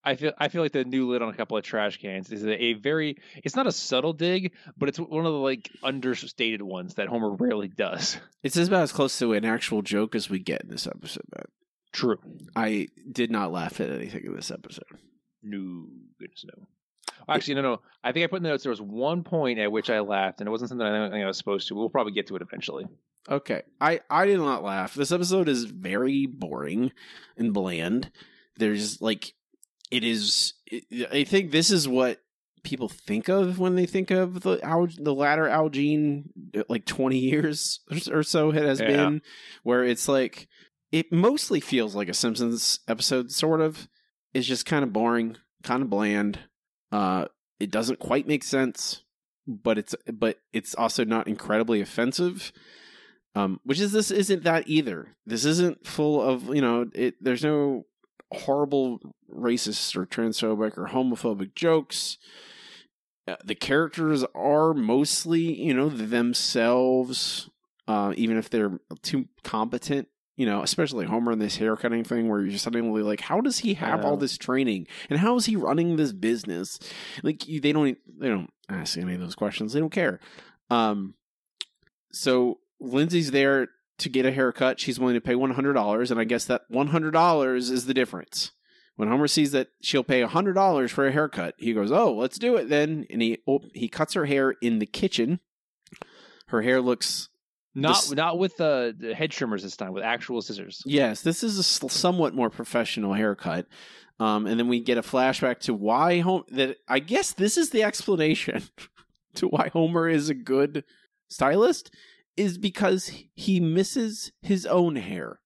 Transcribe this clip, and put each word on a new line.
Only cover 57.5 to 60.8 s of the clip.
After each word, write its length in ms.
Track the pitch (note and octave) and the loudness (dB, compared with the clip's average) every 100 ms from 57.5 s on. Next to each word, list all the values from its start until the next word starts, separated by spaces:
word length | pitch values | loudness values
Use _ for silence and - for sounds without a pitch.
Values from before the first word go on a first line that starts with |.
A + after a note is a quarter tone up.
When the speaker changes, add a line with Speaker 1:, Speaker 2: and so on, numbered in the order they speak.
| D3+ C#3+ B2+ - _ _ _ - | 2 2 -2 -8 _ _ _ -16
Speaker 2:
horrible 640 | - - C#3 C#3+ C#3+ C3 A#2 C#2+ - _ | -10 -2 0 2 2 0 -4 -12 -20 _
racist 600 | D2+ A#2+ A#2+ G#2+ G#2+ - F#2 | -4 0 0 -2 -4 -4 -4
or 100 | F2+ | -6
transphobic 720 | - A2+ G#2+ A2+ G#2+ A2 | -2 -2 0 -2 0 -2
or 120 | G2+ | -4